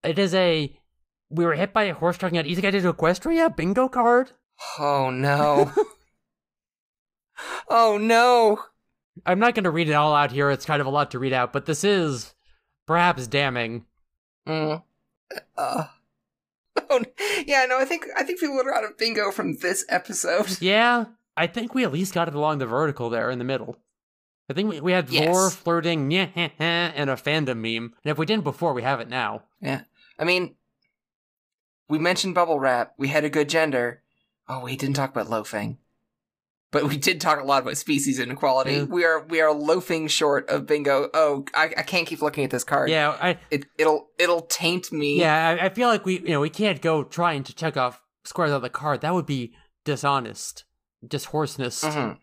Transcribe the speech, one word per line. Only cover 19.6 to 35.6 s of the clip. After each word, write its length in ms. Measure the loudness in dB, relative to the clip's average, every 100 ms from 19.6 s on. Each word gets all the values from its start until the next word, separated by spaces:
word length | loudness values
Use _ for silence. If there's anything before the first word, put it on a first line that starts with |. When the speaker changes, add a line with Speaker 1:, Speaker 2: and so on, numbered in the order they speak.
| -2 -4 -2
Speaker 2:
episode. 680 | -4 -2 -6 0 0 0 -2
<laughs> 40 |
Speaker 1:
Yeah, 440 | 2 4 4 2 -2 -12 _ -4
I 100 | -2
think 260 | -4 -4
we 100 | -2
at 80 | 0
least 200 | -2 -2
got 140 | -2 -2
it 60 | 0
along 220 | 0 0
the 80 | -2
vertical 440 | 0 0 -2 -4
there 200 | -2 -2
in 100 | -4
the 60 | -4
middle. 320 | -4 -6 -16 _ _ _ _ _ _ -8
I 40 |
think 160 | -4 -4
we, 100 | -2
we 100 | 0
had 180 | 0 0
Speaker 2:
Yes. 180 | 0 2
Speaker 1:
lore, 160 | 4 2
flirting, 600 | 0 -2 0 0 -2 0
<laughs> 0 |
and 960 | 0 -2 -4 -6 -2 -2 0 -2 -2 -4
a 60 | -4
fandom 420 | -2 -2 -2 -4
meme. 360 | -4 -4 -6 _
And 80 | -6
if 60 | -4
we 80 | -2
didn't 180 | -2
before, 300 | -2 -4 -2
we 80 | -2
have 160 | -2 -4
it 100 | -4
now. 340 | -4 -4 -6 _ _
Speaker 2:
Yeah. 200 | -6 -6 -8 _ _ -4
I 60 |
mean, 320 | 0 0 -2 _ _ _ _ _ _ _ _ _ _ _ _ _ _
we 120 | 0
mentioned 360 | 0 0 0 0
bubble 240 | 2 2
wrap. 340 | 2 2 -2 -4
We 120 | 0
had 140 | 0 0
a 40 |
good 180 | 0 0
gender. 520 | 2 2 0 -2 -6 _ _ _ _ -12
Oh, 140 | -10
we 140 | -8 -4
didn't 200 | -2 -2
talk 160 | -2
about 180 | -4 -2
loafing. 480 | -4 -4 -6